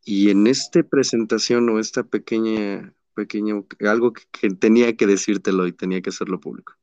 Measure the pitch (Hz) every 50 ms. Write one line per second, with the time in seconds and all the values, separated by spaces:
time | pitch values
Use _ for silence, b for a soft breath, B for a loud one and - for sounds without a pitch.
0 | _ - 104 98 101 104 98 98 104 113 135 - - - - 170 156 _ - 139
1 | 127 - - 117 113 110 120 110 - - 123 120 120 117 110 110 110 - - 135
2 | 117 _ - 107 - - 117 110 113 110 110 107 104 101 98 92 - 95 _ _
3 | _ _ _ - 104 - - 107 104 107 104 101 98 _ - _ 104 104 107 117
4 | 117 120 110 - _ _ - - - 107 95 92 - 110 110 117 120 117 113 -
5 | 120 101 98 92 - - 104 98 _ 104 95 92 90 90 87 _ - 92 92 92
6 | 90 101 95 - - 92 92 78 _ - - - - - _ _